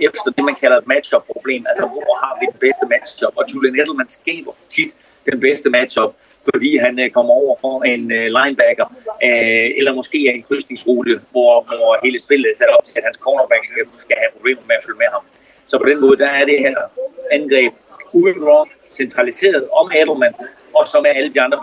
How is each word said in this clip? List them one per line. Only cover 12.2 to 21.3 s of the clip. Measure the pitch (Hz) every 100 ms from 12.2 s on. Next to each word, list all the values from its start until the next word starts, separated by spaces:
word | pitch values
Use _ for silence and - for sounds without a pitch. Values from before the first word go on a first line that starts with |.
| -
spillet | 143 113
er | 107
sat | 117 -
op |
til, | - 113
at | 110
hans | -
cornerback | 131 110 107 117
skal, | - 117 110 _
skal | - 117
have | 113 -
problemer | 117 131 -
med | -
at | -
følge | 107
med | 120 101
ham. | - _ _ _ -
Så | 135
på | -
den | 147
måde, | 135 135
der | 143 139
er | 143
det | 143 135
her | 131 - - - - - 147
angreb | 147 135 120 - _ - -
uden | 170 190 180
Gronk, | 147 151 151 - _ -
centraliseret | 131 - 123 - 196 151 131 156
om | 175 160
Edelman, | 160 139 120 - - - _ 151
og | 151
så | 147
med | 147 135
alle | 147